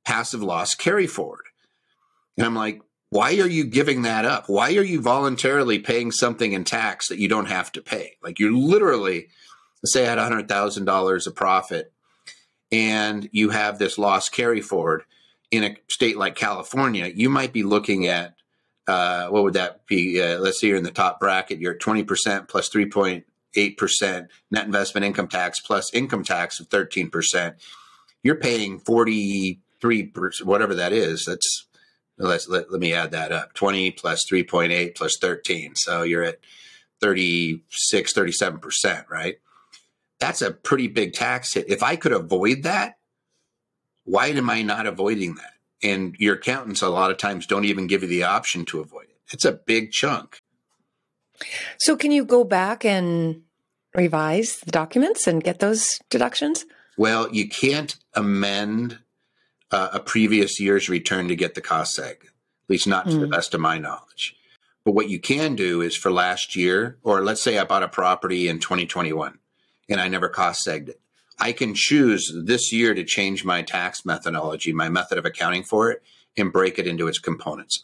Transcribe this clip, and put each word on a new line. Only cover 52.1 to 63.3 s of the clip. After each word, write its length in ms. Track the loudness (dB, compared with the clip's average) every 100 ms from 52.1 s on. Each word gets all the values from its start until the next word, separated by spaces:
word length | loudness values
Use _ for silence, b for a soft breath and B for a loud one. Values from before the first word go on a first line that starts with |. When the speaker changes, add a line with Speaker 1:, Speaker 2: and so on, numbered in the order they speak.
Speaker 2:
you 100 | 2
go 220 | 6 6 6
back 400 | 2 2 0 0
and 560 | 2 2 0 0 -2 _ _ _ _ _
revise 640 | 0 2 2 2 0 -2 -6
the 100 | -4
documents 560 | -2 0 2 2 2 2
and 160 | 2
get 160 | 0 0
those 400 | 0 2 0 -2 -4
deductions? 560 | 0 0 0 -2 -2 -6 b b 0
Speaker 1:
Well, 320 | 2 2 0
you 160 | -2 -2
can't 480 | 0 0 0 -4 -12 _
amend, 880 | -2 0 2 0 0 -2 -2 -4 -8 _ _ _ _ _ _ _
uh, 180 | -2 0
a 80 | -4
previous 580 | -2 2 4 4 2 2
year's 300 | 2 2 2
return 400 | -2 0 -2 0
to 80 | -2
get 180 | -2 -4
the 40 |
cost 380 | -2 -2 -2 -6
seg, 120 | -8
at 580 | -14 _ _ _ _ -4
least 180 | 0 2
not 220 | 0 2
to 80 | 0
the 80 |
Speaker 2:
Mm. 60 | 2